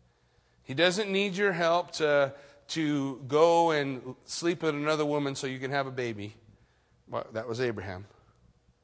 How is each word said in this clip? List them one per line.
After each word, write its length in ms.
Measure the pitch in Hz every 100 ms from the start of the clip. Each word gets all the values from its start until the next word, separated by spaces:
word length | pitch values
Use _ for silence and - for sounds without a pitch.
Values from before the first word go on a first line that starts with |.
| _ _ _ _ _ _
He 100 | -
doesn't 340 | 135 175 180 202
need 280 | 190 202 180
your 160 | 208
help 400 | 170 170 175 175
to, 400 | - 151 143 135 139 - - -
to 520 | 165 151 147 135 131 131
go 420 | 147 170 170 170
and 460 | 151 139 131 123 123
sleep 380 | - - 170 180
with 100 | 160
another 300 | 147 147 156
woman 320 | 147 147 139 135
so 100 | 135
you 140 | 131
can 100 | 131
have 160 | 143 135
a 60 |
baby. 420 | 127 120 104 104 - - - _ _ _ _ -
Well, 180 | 117 -
that 140 | 110 120
was 140 | 113
Abraham. 460 | 127 104 95 92 101 - _ _ _ _ _ _